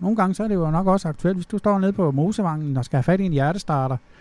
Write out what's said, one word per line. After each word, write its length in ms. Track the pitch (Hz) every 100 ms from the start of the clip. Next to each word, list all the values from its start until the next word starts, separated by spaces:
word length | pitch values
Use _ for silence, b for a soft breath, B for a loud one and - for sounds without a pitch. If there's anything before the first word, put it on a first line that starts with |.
nogle 160 | 180 220
gange, 180 | 190
så 100 | 190
er 40 | 208
det 60 |
jo 160 | 196 160
nok 160 | 156 190
også 220 | 190 165
aktuelt, 280 | 151 175 185
hvis 100 | 175
du 120 | 208
står 200 | 208 196
nede 140 | 190
på 180 | 196 170
Mosevangen 640 | 135 165 220 185 156 151 131
og 80 |
skal 120 | 120 139
have 60 |
fat 180 | 127 190
i 40 |
en 80 | 190
hjertestarter. 640 | 143 139 190 - 147 131 131 b b